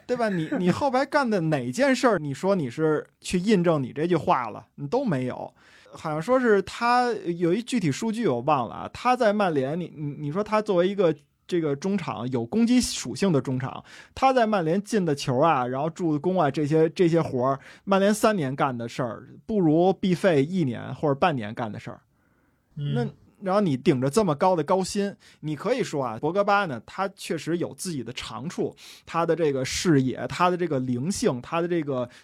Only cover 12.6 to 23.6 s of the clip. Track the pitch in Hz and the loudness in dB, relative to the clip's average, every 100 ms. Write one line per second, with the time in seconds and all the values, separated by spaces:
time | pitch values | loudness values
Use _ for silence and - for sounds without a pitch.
12.6 | 233 247 - - 131 139 196 143 135 127 | 4 4 2 -4 -8 -2 0 2 0 -4
13.6 | 123 - - - - - 262 262 220 208 | -6 -8 -14 -20 -20 0 2 4 2 2
14.6 | 156 190 202 220 170 143 147 123 165 143 | 2 0 0 0 0 0 0 2 4 2
15.6 | 123 131 160 160 170 147 175 185 147 160 | 0 -4 -4 -4 -2 -2 0 0 0 0
16.6 | 143 156 160 - 175 165 151 127 127 135 | 0 4 2 4 2 4 0 -2 -2 -2
17.6 | - - - 196 196 214 226 208 135 131 | -8 -14 0 2 4 4 2 2 -2 -2
18.6 | 143 123 120 - 123 101 127 123 - 220 | -2 -2 -6 -6 -6 -6 -14 -16 -4 2
19.6 | 165 156 180 185 190 175 196 147 143 185 | 4 4 4 2 0 2 2 2 2 0
20.6 | 139 107 107 131 156 135 185 139 104 120 | -2 -4 -10 -4 0 2 0 0 -6 -6
21.6 | 113 110 - - _ _ _ _ _ _ | -8 -8 -14 -18 _ _ _ _ _ _
22.6 | _ - 143 143 - - _ _ 190 196 | _ -10 -4 -2 -4 -6 _ _ -2 2